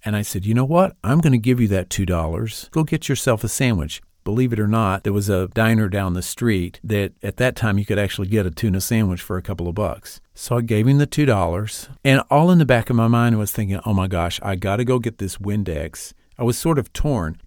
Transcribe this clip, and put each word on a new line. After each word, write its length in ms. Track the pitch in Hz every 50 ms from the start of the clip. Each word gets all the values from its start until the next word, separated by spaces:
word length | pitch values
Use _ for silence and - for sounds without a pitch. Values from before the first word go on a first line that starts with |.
| -
And 120 | 107 104
I 60 | 104 101
said, 220 | - - 101 92
"You 100 | 104 110
know 100 | 120 131
what? 320 | 135 160 175 185 - - _ -
I'm 160 | 101 135 160
gonna 180 | 165 156 131 120
give 220 | 107 123 127 123
you 80 | 120 104
that 200 | 98 95 87 -
two 160 | - - 98
dollars. 640 | 87 90 85 80 78 82 92 107 110 - - - - -
Go 100 | 160 156
get 260 | 147 - 147 - -
yourself 360 | 139 123 - 135 117 104 -
a 40 | 110
sandwich." 540 | - - 139 123 113 90 76 76 - - - _ _ _ -
Believe 280 | - 104 117 127 123 117
it 80 | 110
or 80 | 107 104
not, 360 | 110 113 113 98 95 98 -
there 80 | 104 101
was 180 | 104 98 101
a 180 | 101 92 95 92 -
diner 340 | 113 110 113 113 110 110 98
down 240 | 95 101 98 95 90
the 80 | 90
street 600 | 87 - - - 120 120 107 95 87 90 - - -
that 280 | 107 110 101 98 95 - _ -
at 160 | 101 - -
that 180 | 123 127 123
time 220 | - - 110 101 101
you 80 | 101
could 120 | - 107 98
actually 300 | 101 95 - - 101 92
get 160 | 104 110 98
a 60 | 92
tuna 280 | 78 - - 110 90 95
sandwich 440 | 92 - 120 113 110 95 92 87 -
for 160 | - 95 92
a 40 | 92
couple 240 | - 101 - 87
of 80 | 87 82
bucks. 460 | 107 104 85 60 - - - - - - _ _
So 240 | - - - 123 120
I 20 |
gave 260 | 117 113 113 107 110
him 120 | 131 139 143
the 80 | 147
two 180 | 147 - - 151
dollars, 640 | 139 117 98 90 85 85 90 107 110 - - - - - - -
and 160 | 139 135 139 - -
all 200 | 135 143 160 175
in 80 | 185 170
the 80 | 156
back 240 | 123 131 117 113 -
of 60 | 127
my 120 | 117 113 113
mind 280 | 120 117 117 120 117
I 20 | 107
was 140 | 107 101 -
thinking, 280 | - 110 95 98 98 -
"Oh 80 | 113 104
my 120 | 98 92
gosh, 320 | 95 98 87 85 87 - - -
I 120 | 101 95
gotta 280 | 92 92 98 98 107 123
go 140 | 117 127 127
get 180 | 113 113 107
this 220 | - 101 95 - -
Windex." 760 | 98 101 101 107 101 92 82 76 76 82 - - - - - _ _ _ _ -
I 40 | 123
was 120 | 117 123
sort 220 | - - 165 165 139
of 140 | 117 - -
torn 440 | - - 151 143 113 82 78 80 - -